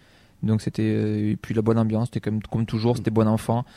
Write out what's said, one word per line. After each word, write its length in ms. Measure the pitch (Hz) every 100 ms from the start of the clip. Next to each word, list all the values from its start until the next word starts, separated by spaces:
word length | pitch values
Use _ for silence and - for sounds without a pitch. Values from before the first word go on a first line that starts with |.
| _ - _ _
Donc 180 | 110 110
c'était, 200 | - -
euh, 480 | 110 107 107 107 107
et 40 | -
puis 160 | -
la 100 | 110
bonne 160 | 107 113
ambiance, 300 | 110 107 123
c'était 120 | 117
comme, 200 | 110 107
comme 220 | - 113
toujours, 320 | 113 113 117 120
c'était 140 | 110
bon 160 | 110 110
enfant. 380 | 110 - 117 -